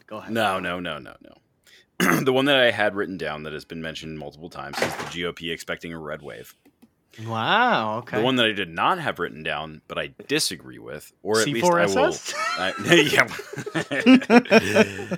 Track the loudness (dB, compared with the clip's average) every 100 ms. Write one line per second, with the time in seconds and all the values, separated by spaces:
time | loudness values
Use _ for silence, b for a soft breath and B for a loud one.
0 | -16 -14 -6 -2 0 0 -2 -4 -6 -8
1 | -12 -20 -20 -20 _ _ b b b -2
2 | 2 2 2 2 4 4 4 4 0 0
3 | -6 -6 -8 -8 -8 -12 -10 -10 -10 -10
4 | -12 -12 -14 -16 -16 -14 -10 -4 -4 -4
5 | -10 -6 -6 -6 -8 -8 -8 -10 -10 -10
6 | -10 -10 -12 -16 -18 _ _ _ _ _
7 | _ -14 -8 -4 0 2 2 2 0 -4
8 | -4 0 2 2 2 0 -4 -2 0 0
9 | -4 -4 -6 -6 -6 -6 -8 -12 -10 -8
10 | -8 -10 -4 -2 -2 -6 -12 -18 -14 -14
11 | -16 _ 0 2 2 2 4 4 4 4
12 | 2 0 -6 -6 -4 -2 -4 -4 4 6
13 | 6 2 2 -4 -12 -12 -6 -6 -4 2
14 | 8 8 8 6 8 4 6 4 2 -2
15 | -8